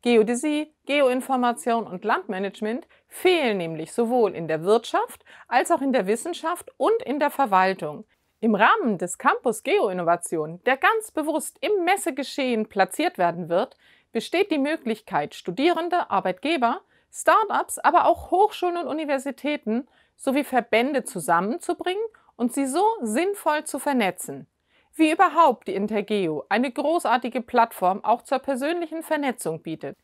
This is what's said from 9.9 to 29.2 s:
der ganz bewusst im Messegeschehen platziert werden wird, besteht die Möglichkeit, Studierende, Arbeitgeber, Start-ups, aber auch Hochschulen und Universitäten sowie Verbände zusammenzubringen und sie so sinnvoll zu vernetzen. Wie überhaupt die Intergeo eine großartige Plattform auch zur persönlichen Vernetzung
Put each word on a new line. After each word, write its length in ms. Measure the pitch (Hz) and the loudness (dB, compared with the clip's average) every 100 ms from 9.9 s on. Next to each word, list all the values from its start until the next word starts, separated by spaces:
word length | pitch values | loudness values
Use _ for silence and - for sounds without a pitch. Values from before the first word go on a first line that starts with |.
| 180 165 175 - 170 151 170 | 0 0 0 0 -4 -4 -4
der 120 | - 262 | -2 2
ganz 360 | 381 440 440 | 2 2 -2
bewusst 460 | - 302 302 - _ | -4 -2 -2 -4 _
im 240 | 311 415 | -2 0
Messegeschehen 840 | 339 381 349 262 262 - 262 226 214 | 0 0 -2 -6 -8 -4 -2 -2 -2
platziert 480 | - 185 - 302 - | 0 -2 0 -2 2
werden 320 | 170 170 165 | 0 0 -2
wird, 280 | 170 254 _ _ _ _ | -2 -2 _ _ _ _
besteht 400 | 226 226 330 415 | -8 -2 0 0
die 80 | 311 | 0
Möglichkeit, 760 | 269 320 233 220 - 170 147 - | 0 -2 -4 -6 -4 -4 -4 -8
Studierende, 760 | - 175 302 330 339 349 - | -8 0 2 2 0 -2 0
Arbeitgeber, 680 | 202 185 185 277 330 233 285 _ _ _ | 0 0 -4 -2 0 0 -2 _ _ _
Start-ups, 680 | - - 359 427 - - - | -2 4 4 4 -2 -4 0
aber 280 | 247 339 - | 4 4 4
auch 260 | 330 - | 2 0
Hochschulen 460 | 349 427 - 359 349 | 2 2 2 -4 -4
und 100 | 277 | -4
Universitäten 1000 | 294 302 277 269 262 277 294 - 226 294 _ _ _ | -4 -2 -2 -4 -6 -4 -4 -2 -4 -4 _ _ _
sowie 280 | - 254 | -2 0
Verbände 600 | 277 254 226 226 247 285 | 0 -2 2 2 2 -2
zusammenzubringen 1000 | - 185 156 170 196 339 - 339 349 381 453 _ _ - | -4 -8 0 2 2 -4 -4 -4 -4 -4 -6 _ _ -4
und 160 | 240 | -4
sie 140 | 262 277 | -2 -2
so 180 | 285 415 453 | 2 0 0
sinnvoll 640 | 233 214 359 403 330 302 | -2 0 -2 -2 -2 -2
zu 140 | 302 285 | -2 -6
vernetzen. 680 | - 269 196 175 - 262 - _ _ _ _ | -2 0 0 -2 -10 -12 -16 _ _ _ _
Wie 160 | - 311 | 0 2
überhaupt 580 | 311 359 294 320 220 - | 4 2 6 4 4 -4
die 60 | |
Intergeo 720 | 190 208 214 196 214 175 151 - | -4 -2 -2 -2 -2 0 -4 -2
eine 220 | 208 262 | 0 0
großartige 680 | 240 294 339 226 247 247 240 | -2 0 0 2 0 0 -6
Plattform 640 | 233 247 233 - 180 196 | -2 0 0 2 -2 0
auch 180 | - 233 | 0 -2
zur 180 | - 262 | 0 -4
persönlichen 640 | 269 262 285 349 330 320 | -2 -4 -2 -2 -4 -8
Vernetzung 600 | 311 311 | -4 -2